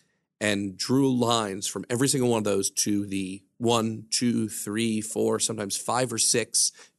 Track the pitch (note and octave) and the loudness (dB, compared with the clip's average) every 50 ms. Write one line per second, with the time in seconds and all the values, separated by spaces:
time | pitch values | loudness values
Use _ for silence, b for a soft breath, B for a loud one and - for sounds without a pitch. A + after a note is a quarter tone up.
0 | b b b b b b _ _ G#2+ G#2 G#2 G2+ G2+ G2+ F#2 F2+ - - B2+ C3+ | b b b b b b _ _ -2 0 0 0 -2 -4 -6 -8 -2 0 2 2
1 | C#3 C3+ B2+ B2 A#2+ A#2 A#2+ A2+ A2 G2+ F#2+ G2+ G2 - - G2+ F#2 - A#2+ A#2 | 2 2 2 2 2 2 2 2 2 0 -4 -4 -6 -6 -6 -6 -4 -4 0 2
2 | C3+ C3+ C#3+ C3+ B2 B2 A#2 A2+ G#2 G#2 G2+ G2 G2 - - - - A2 G#2 G2+ | 2 2 2 2 2 2 2 2 2 2 2 2 2 0 0 0 0 2 2 0
3 | G2+ G2+ G2 G2 F#2+ F#2 F#2+ G2 - _ _ - A#2+ A#2 A#2+ A#2 A2 A2+ A2 A2 | 0 -2 -4 -4 -4 -4 -8 -10 -14 _ _ -2 0 2 2 4 2 0 -2 -6
4 | A2 - - - B2+ A#2+ A#2 A#2 A2 G#2+ - - - G#2+ G#2 A2 A#2 A2+ A2 G#2+ | -6 -6 -2 0 0 2 2 0 0 -2 -4 -6 -6 -4 -2 -2 0 0 0 -2
5 | G#2 - - G#2+ A2 A2 A2 A2 - - A2+ G#2+ G#2 G2+ - - - - A2+ B2 | -4 -4 -2 0 0 2 2 0 -2 -2 -4 -4 -4 -4 -4 -4 -4 -2 0 0
6 | C3 A#2+ A#2 A2+ - - - A#2 A2+ - - - - - B B B B B | 0 -2 0 0 0 2 2 2 0 0 0 0 0 0 B B B B B